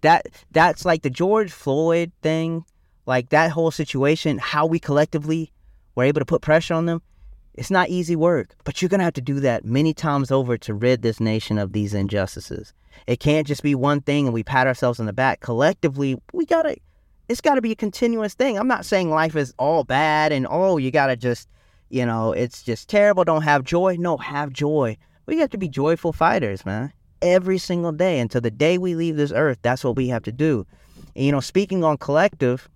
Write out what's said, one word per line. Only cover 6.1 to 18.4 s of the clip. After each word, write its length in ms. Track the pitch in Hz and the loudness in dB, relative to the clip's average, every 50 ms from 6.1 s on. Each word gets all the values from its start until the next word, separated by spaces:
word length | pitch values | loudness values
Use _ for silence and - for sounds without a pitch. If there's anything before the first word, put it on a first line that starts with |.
| 147 151 | 2 0
to 60 | 135 | 0
put 160 | - 190 - - | 0 -2 -2 2
pressure 320 | - 156 160 165 - 170 | 4 2 2 2 0 -2
on 120 | 165 165 | -2 0
them. 160 | 170 165 165 _ _ _ _ - - - - _ _ _ | -2 -2 -4 _ _ _ _ -20 -20 -20 -20 _ _ _
It's 180 | - 123 - 190 | -14 -6 0 0
not 160 | 185 180 - | 2 2 2
easy 260 | 180 180 175 156 175 | 0 -4 -2 -2 0
work, 400 | 160 156 175 175 143 110 - _ _ _ | 2 2 2 2 2 -2 -4 _ _ _
but 180 | - - - | -8 -6 -2
you're 80 | - 180 | -2 0
gonna 140 | 185 196 185 | 0 2 0
have 120 | 170 - | 0 -2
to 60 | - | -4
do 200 | 127 135 139 139 | -6 -4 -4 0
that 240 | 139 131 117 110 - | 0 0 0 -2 -4
many 280 | 107 117 135 151 160 156 | -2 0 0 2 0 0
times 380 | - - 156 143 139 135 127 | -2 -2 -2 0 0 0 0
over 260 | 135 135 131 123 120 107 | 0 0 0 0 -4 -4
to 160 | - - 107 | -4 -8 -6
rid 280 | 101 110 123 127 117 107 | 0 2 2 2 2 2
this 160 | 117 110 - | -2 -2 0
nation 400 | 113 110 110 110 - - 110 107 | -2 0 0 -2 -2 -2 -2 -2
of 140 | 101 95 98 | -2 -2 -2
these 200 | 107 104 101 101 | -4 -4 -2 -2
injustices. 800 | 101 98 98 104 101 95 92 - - - - - - 104 - _ _ _ _ - - - - | -2 -2 -2 -2 -2 -2 -2 -6 -12 -12 -12 -12 -12 -12 -16 _ _ _ _ -20 -18 -4 -4
It 100 | 120 120 | -4 0
can't 300 | - 147 147 156 156 143 | 2 2 2 2 2 -2
just 160 | 147 131 - | -4 -2 0
be 100 | 143 143 | 0 0
one 260 | 131 123 143 147 143 | 2 2 0 0 0
thing 260 | 135 - 143 147 143 | 0 0 0 0 0
and 80 | 131 113 | 0 -2
we 100 | 117 107 | -4 -4
pat 240 | - 135 131 127 135 | -2 0 2 2 2
ourselves 320 | 127 - - 123 120 117 | 0 0 0 -2 0 -2
on 60 | 113 | -4
the 60 | 107 101 | -6 -2
back. 280 | 120 131 135 104 - | 0 0 0 0 -2
Collectively, 800 | - - 120 113 135 160 202 _ - 160 135 139 143 135 131 - _ - - | -6 -6 -2 2 2 2 0 _ -2 -4 -2 -2 -2 -2 -4 -6 _ -12 -6
we 140 | 359 330 | -6 -2
gotta, 300 | - 339 330 320 311 - - _ _ _ _ _ _ _ _ _ _ | 0 0 0 0 -2 -4 -6 _ _ _ _ _ _ _ _ _ _
it's 120 | 233 247 | -6 -2
gotta 200 | - 311 285 269 | 2 2 2 2
be 120 | 220 233 220 | 0 -2 -4
a 40 | |
continuous 580 | - - 208 185 - - 233 233 226 220 208 - | -2 -4 -6 -4 -2 -2 0 0 -2 -4 -6 -2
thing. 220 | _ | _